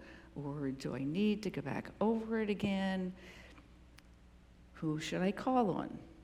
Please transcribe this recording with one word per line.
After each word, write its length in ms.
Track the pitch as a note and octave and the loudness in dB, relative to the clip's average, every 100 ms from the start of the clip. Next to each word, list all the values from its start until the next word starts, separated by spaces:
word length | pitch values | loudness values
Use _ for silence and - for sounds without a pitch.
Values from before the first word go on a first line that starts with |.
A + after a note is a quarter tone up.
| - - - - | -12 -18 -12 -8
Or 340 | C#3+ D3 C#3 | -6 -2 -4
do 260 | C3+ D3+ B2 | -4 -4 -4
I 80 | |
need 380 | C#3 E3 G#3+ G#3 | -2 2 4 2
to 60 | G3 | 0
go 120 | D#3 | -4
back 280 | D3 - - - | -4 -4 -4 0
over 400 | G#3+ A3+ A3 A3+ | 2 2 0 0
it 100 | G#3+ | 0
again? 640 | G#3 G3+ G3 F#3+ F#3+ F#3 F#3 - - - - - - - - - - - - - - - | 2 2 2 2 0 -2 -6 -14 -18 -18 -20 -20 -20 -20 -20 -20 -20 -20 -20 -20 -20 -20
Who 260 | - D#3+ D#3 | -4 -2 0
should 220 | - E3 | -2 2
I 100 | F#3 | 2
call 400 | G3+ - B3+ G#3+ | 2 4 4 4
on? 260 | D#3 - - - - | 2 -2 -8 -14 -18